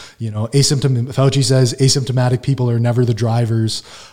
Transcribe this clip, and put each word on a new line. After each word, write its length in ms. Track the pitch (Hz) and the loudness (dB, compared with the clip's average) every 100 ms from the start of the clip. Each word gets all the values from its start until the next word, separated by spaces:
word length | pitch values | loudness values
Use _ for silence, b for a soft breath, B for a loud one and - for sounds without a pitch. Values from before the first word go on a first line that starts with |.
| B - | B -10
You 120 | 113 | -8
know, 160 | 104 113 | -4 -2
asymptom-, 600 | 139 135 143 135 123 123 | 0 0 0 0 0 -2
Fauci 340 | 131 139 143 | 0 2 2
says, 320 | 127 131 123 - | 2 2 2 2
"Asymptomatic 600 | 135 147 131 127 123 123 | 2 2 0 0 0 0
people 280 | - 131 123 | -2 -2 0
are 80 | 117 | 0
never 260 | 120 120 | 0 2
the 100 | 120 | 0
drivers 680 | 113 117 113 113 113 110 - B B B | 0 0 0 0 0 -2 -4 B B B